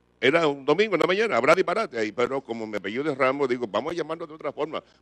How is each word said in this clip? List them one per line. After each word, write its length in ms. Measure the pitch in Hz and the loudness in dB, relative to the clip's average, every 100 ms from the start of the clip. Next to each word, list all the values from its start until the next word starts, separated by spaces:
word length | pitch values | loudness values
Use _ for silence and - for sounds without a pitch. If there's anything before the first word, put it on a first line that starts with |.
| _ _ | _ _
Era 260 | 127 165 156 | 2 4 2
un 180 | 139 135 | 0 2
domingo 280 | 160 220 175 | 2 2 2
en 60 | |
la 60 | 160 | 2
mañana, 280 | 196 226 120 | 2 2 4
habrá 200 | 135 165 | 4 4
disparate 420 | 175 190 214 117 | 2 -2 -4 -2
ahí, 140 | 107 | -2
pero 300 | 110 123 135 | 0 -2 -2
como 240 | 123 117 110 | -6 -8 -6
me 100 | 104 | -6
apellido 260 | 95 113 | -6 -4
de 120 | 156 135 | -4 0
Ramos, 340 | 131 139 139 | 0 2 0
digo, 160 | 123 120 | 0 -2
vamos 240 | 101 147 | -2 -2
a 40 | 175 | -6
llamarlo 320 | 156 165 170 | -6 -8 -10
de 60 | 156 | -10
otra 160 | 151 | -10
forma, 320 | 131 156 113 - _ | -6 -6 -6 -10 _